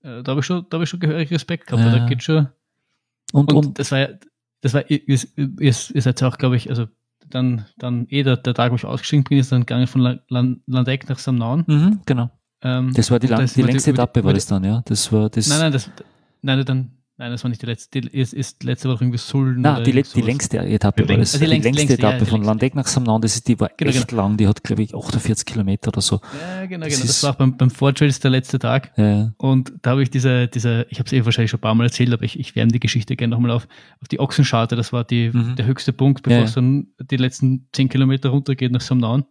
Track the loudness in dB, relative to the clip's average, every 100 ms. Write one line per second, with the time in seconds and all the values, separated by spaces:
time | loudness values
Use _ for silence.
0 | -16 -12 -4 -4 -2 -4 -4 -4 -4 -2
1 | -2 -2 -2 -4 -4 -10 -4 0 2 2
2 | 0 -2 0 0 0 _ _ _ _ _
3 | _ _ -2 0 4 4 2 -4 -2 0
4 | -2 -6 _ _ _ _ 0 0 0 -2
5 | 2 0 0 -6 -6 0 2 2 -2 -2
6 | 0 0 -2 0 0 0 -2 -6 -6 _
7 | _ _ -10 -4 -2 -2 -8 _ -6 -6
8 | -2 0 2 0 0 0 0 0 -4 -8
9 | 0 0 2 2 2 0 0 0 0 2
10 | 0 -2 _ -2 -2 -2 -4 -2 0 -2
11 | -6 -8 -4 -2 0 -2 2 4 4 2
12 | 0 -2 -2 _ _ _ -4 -2 0 0
13 | 2 2 2 2 2 2 2 2 2 2
14 | 0 0 2 0 0 -2 0 -2 -2 -4
15 | 0 0 2 0 0 0 0 -2 -6 -18
16 | -20 _ _ _ -2 -2 0 -2 -4 _
17 | _ _ -10 -6 -6 -6 -6 -8 -6 -8
18 | -6 -4 -4 -4 -10 -8 -6 -4 -2 -2
19 | -2 -4 -4 -2 0 2 0 2 2 2
20 | 0 -2 0 -2 -4 -4 0 2 2 2
21 | 2 2 2 2 2 4 2 2 2 4
22 | 4 2 0 2 0 0 0 -2 -2 -2
23 | 0 0 0 -2 -2 0 0 -2 0 0
24 | -2 -2 0 4 2 2 -2 -4 -2 -6
25 | -6 -4 -2 -4 -4 -4 -2 -2 -2 -2
26 | -2 -2 -4 -14 -10 -10 -10 -10 -4 -2
27 | 0 0 0 2 0 4 2 4 0 2
28 | 2 2 0 0 -2 -4 0 -2 -2 0
29 | 2 2 0 -2 2 2 0 -4 0 0
30 | 0 0 2 2 0 -2 0 0 -4 -6
31 | -2 0 2 2 0 0 0 2 2 2
32 | 0 0 -4 -8 -8 0 2 2 0 -2
33 | -4 -4 -2 0 0 -2 -4 -20 -20 _
34 | -10 -4 -2 2 2 2 0 -2 -4 -4
35 | -2 0 0 0 -2 -2 -2 -2 -2 2
36 | 2 2 4 4 4 2 2 0 -2 _
37 | -6 -2 -2 0 0 0 _ -2 0 2
38 | 2 2 0 0 -2 -2 0 -2 0 0
39 | 2 0 -2